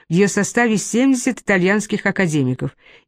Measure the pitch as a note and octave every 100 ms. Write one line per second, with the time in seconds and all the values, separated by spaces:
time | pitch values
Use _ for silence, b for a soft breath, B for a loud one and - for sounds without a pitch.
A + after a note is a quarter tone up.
0 | b E3 G3+ G#3 G3 A#3+ A#3+ G#3+ - A3
1 | C4+ B3+ C4 - - G3 F3+ G#3 G#3 G#3
2 | G3+ - F#3 D3+ B2+ B2+ C#3 - b b